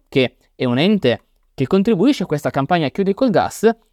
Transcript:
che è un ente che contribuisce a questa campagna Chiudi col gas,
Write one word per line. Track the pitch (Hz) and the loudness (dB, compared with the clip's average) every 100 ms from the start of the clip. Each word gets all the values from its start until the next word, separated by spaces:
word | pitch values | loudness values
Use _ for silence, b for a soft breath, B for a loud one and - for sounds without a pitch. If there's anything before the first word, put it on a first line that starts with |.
| _ | _
che | 135 123 - _ | 0 0 -4 _
è | - | -6
un | 127 123 | -2 0
ente | 180 208 123 110 _ _ _ - | 2 2 0 -2 _ _ _ -6
che | 135 | -2
contribuisce | 196 202 185 247 277 | 0 2 2 2 0
a | 185 | -2
questa | 147 135 | -4 -4
campagna | 139 135 175 139 | -4 -2 0 -2
Chiudi | - 196 196 | -2 -2 0
col | 269 | 0
gas, | 147 87 - 220 220 _ | 2 0 0 0 0 _